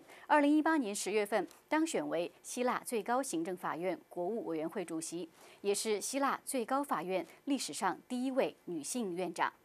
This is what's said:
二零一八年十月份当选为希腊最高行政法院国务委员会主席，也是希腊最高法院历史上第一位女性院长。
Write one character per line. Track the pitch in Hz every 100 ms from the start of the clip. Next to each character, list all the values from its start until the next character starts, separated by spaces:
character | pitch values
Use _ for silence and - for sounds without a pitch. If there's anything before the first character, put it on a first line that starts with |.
| - - -
二 | 302
零 | 285 302
一 |
八 | 311 320
年 | 220
十 | 208 -
月 | 214 202
份 | 220 175 - -
当 | 302 320
选 | 190 147
为 | 156 175 -
希 | - -
腊 | 247 214 -
最 | 233
高 | 196 247
行 | 269 165
政 | 170 180
法 | 170 147
院 | 180 320 -
国 | -
务 | 175 226 160
委 | 160
员 | 160
会 | 208 175
主 | 160
席， | 160 170 175 - - -
也 | 202
是 | 202 226 208
希 | - 269
腊 | 269 202 -
最 | 269
高 | 220 269
法 | 285 240
院 | 175 185 - - -
历 | 269
史 | -
上 | 147 190 160 -
第 | 247
一 | 254
位 | 254 214 - -
女 | 170
性 | 143 254 208 170
院 | 175
长。 | 165 147 -